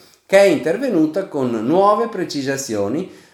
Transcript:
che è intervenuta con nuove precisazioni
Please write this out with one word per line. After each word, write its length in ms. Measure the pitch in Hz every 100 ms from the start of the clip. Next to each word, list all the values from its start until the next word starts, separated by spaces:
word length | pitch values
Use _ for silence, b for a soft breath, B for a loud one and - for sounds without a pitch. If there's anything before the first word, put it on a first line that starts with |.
| B B _
che 120 | 190
è 60 |
intervenuta 840 | 202 139 143 202 269 180 156 196 190
con 240 | 147 127
nuove 580 | 113 113 175 196 214 226
precisazioni 1040 | 202 160 147 131 135 - 107 101 143 185 B B